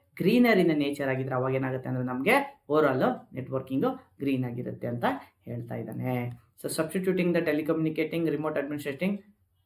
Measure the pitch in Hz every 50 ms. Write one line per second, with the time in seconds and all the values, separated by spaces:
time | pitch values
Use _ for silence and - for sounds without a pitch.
0 | _ _ - - 165 180 233 247 240 233 220 185 170 165 156 147 143 143 143 143
1 | 139 135 131 131 131 131 131 127 127 131 131 135 135 131 131 131 135 131 127 127
2 | 127 127 123 127 135 190 254 269 269 - - _ _ - 143 156 156 139 127 127
3 | 170 247 247 - - - - 135 127 131 131 131 131 - 131 139 - 262 269 -
4 | - _ _ - 135 139 135 127 127 120 120 123 123 120 123 120 - 123 120 123
5 | 190 247 277 277 - - _ _ - 117 117 120 120 117 117 117 113 - 123 123
6 | 123 127 127 123 120 123 123 - _ _ _ - - 147 - - 156 156 - 190
7 | 180 190 180 180 175 175 170 170 165 160 147 151 156 165 156 160 160 156 156 -
8 | 156 156 160 165 165 156 147 147 156 156 156 147 143 143 147 143 127 147 135 139
9 | 175 202 202 196 - _ _ _ _ _ _ _ _